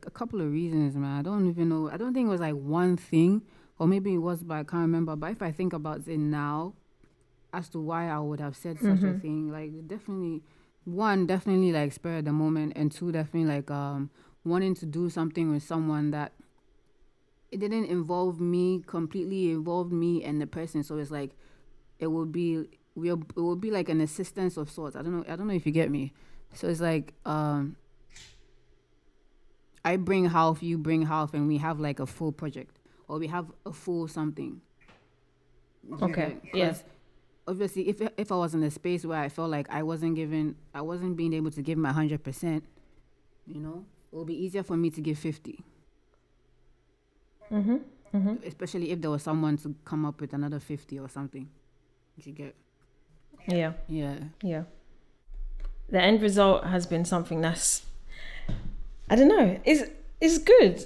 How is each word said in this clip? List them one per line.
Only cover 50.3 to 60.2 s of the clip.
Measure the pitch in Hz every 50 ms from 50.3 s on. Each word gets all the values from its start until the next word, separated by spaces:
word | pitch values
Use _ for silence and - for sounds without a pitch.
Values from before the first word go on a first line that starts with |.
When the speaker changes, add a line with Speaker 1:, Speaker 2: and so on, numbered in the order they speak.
| 143
Speaker 1:
another | 143 143 147 151 143
fifty | - - 151 147 - - 139 139
or | 135 127
something. | - 139 139 135 - 139 131 147 - - _ _ _ _ _ _ _ _ _ _ _
Did | - -
you | 147 156
get? | 151 143 135 - _ _ _ _ _ _ _ _ _ _ _ _ - _ - - - -
Speaker 2:
Yeah. | - 180 175 160 160 165 - - -
Speaker 1:
Yeah. | 156 156 147 143 139 151 147 156 160 - -
Speaker 2:
Yeah. | 185 165 156 170 - - - - - - - - - _ _ _ - - - - - - - - - - - - -
The | 233 185
end | 170 196 220 214 214
result | 208 190 202 202 196 185 - -
has | 165 185 180 175
been | 175 175 165 170
something | 170 190 175 165 - 170 160 165
that's, | 165 170 - - - - - - - - - - - - - - - - - - - - - - - - - - - - - - -
I | -
don't | 233 269 302
know, | 440 392 254 180 185 - -
it's, | - 311 294 240 - - - - - -
it's | -